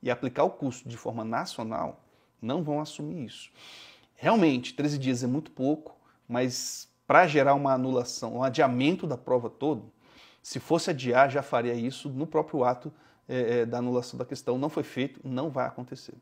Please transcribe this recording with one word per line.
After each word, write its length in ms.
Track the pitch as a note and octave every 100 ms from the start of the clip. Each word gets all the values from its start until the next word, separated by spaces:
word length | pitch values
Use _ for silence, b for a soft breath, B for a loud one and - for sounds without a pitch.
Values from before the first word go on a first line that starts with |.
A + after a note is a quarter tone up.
E 60 | -
aplicar 320 | A#2+ C3 B2
o 80 | E3
custo 380 | - C#3 B2 -
de 80 | A#2
forma 260 | - A2+
nacional, 800 | A2 A#2 F3 - A2+ A2 D#2+ - _ b b _
não 240 | A2+ C#3
vão 160 | D3+ D3
assumir 440 | D3+ - D3 E3+
isso. 280 | A#2 - - B B B B B B _
Realmente, 580 | D3 A3 E3 C3 B2
treze 240 | - D3 D3
dias 240 | C3 B2
é 60 | B2
muito 240 | C3+ D3+
pouco, 440 | - C3 D3+ - - b b _
mas 600 | A#2+ B2+ B2 - - - _ _
pra 180 | C#3 F3
gerar 260 | D3+ C3+
uma 180 | C#3+ C#3
anulação, 680 | C3 B2+ C3 B2 - A#2 A2+
um 40 |
adiamento 640 | C3 A#2+ - B2 C3+ F#3 F3
da 100 | B2+
prova 320 | - B2+ A#2
toda, 360 | - C#3+ C3+ - _ B B B B
se 160 | - -
fosse 320 | - E3 E3
adiar, 400 | D3+ B2+ B2 C#3
já 100 | C3+
faria 320 | C3+ B2+ A#2+
isso 340 | A#2+ A#2 C3+ D3
no 180 | C3 D#3
próprio 380 | D#3 D#3 D3+
ato, 280 | B2 B2+ D#3 - b b _
eh, 320 | B2+ A#2 A#2+
eh, 40 |
da 140 | A#2 A#2+
anulação 400 | B2 B2 A#2+ B2+
da 60 |
questão. 340 | B2 C3+ - B2+
Não 100 | D3
foi 140 | D3+
feito, 380 | C#3 - C#3 C#3+
não 260 | C3+ B2+ D#3
vai 200 | C3+ B2
acontecer. 460 | - B2+ B2 - -